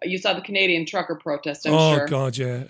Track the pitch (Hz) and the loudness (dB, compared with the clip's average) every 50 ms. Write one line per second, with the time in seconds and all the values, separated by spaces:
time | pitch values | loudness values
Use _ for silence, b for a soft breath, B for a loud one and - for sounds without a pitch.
0 | - 180 185 180 185 202 180 - 185 - 196 190 190 180 175 165 160 156 - 185 | -6 -6 -4 -2 0 0 -2 -2 -4 -4 0 2 2 2 2 0 0 -2 -4 -4
1 | 170 - 165 151 - 165 143 143 - 156 143 - - 156 156 160 160 156 151 143 | -4 -4 -6 -6 -4 -4 -4 -4 -4 -6 -8 -4 0 2 4 6 6 6 4 4
2 | 143 147 147 135 135 131 117 127 131 123 123 123 135 - | 2 0 0 0 0 -2 -2 -2 -4 -4 -4 -6 -6 -6